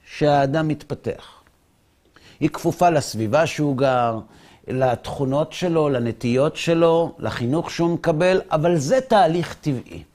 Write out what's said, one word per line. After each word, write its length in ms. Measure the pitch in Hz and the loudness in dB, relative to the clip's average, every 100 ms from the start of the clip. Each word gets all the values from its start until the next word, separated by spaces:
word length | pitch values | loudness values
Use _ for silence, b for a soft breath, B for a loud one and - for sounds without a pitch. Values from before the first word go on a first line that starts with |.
שהאדם 640 | - - 151 143 139 156 156 | -18 -2 2 4 2 0 -2
מתפתח. 720 | 147 - 139 113 - - - _ _ _ _ _ _ _ b b b | -4 -8 -8 -8 -8 -14 -20 _ _ _ _ _ _ _ b b b
היא 80 | 147 | -4
כפופה 420 | - 170 - 175 | -2 -6 2 2
לסביבה 560 | 156 - 107 110 143 160 | 2 -2 -6 0 0 0
שהוא 300 | - 147 131 | -2 -2 0
גר, 440 | 135 127 117 113 110 B B B - | 0 2 0 -4 -10 B B B -8
לתכונות 840 | 127 131 117 - - 135 139 156 | -2 0 -2 -6 -4 -2 -2 -4
שלו, 360 | - 180 165 147 | -4 -2 0 0
לנטיות 680 | 127 117 107 123 123 151 - | 0 -2 -2 0 2 0 -2
שלו, 580 | - 165 170 165 165 - | 0 2 4 4 0 -4
לחינוך 520 | 107 - 120 156 - | -8 -4 -2 -2 -4
שהוא 240 | - 170 | -2 0
מקבל, 460 | 170 165 156 180 190 - | 0 0 2 2 2 0
אבל 280 | 160 165 175 | 0 2 0
זה 220 | 135 262 | 2 0
תהליך 540 | 254 214 170 175 160 - | 4 4 4 2 -4 -6
טבעי. 440 | 147 127 - 80 - | -4 -4 -8 -18 -18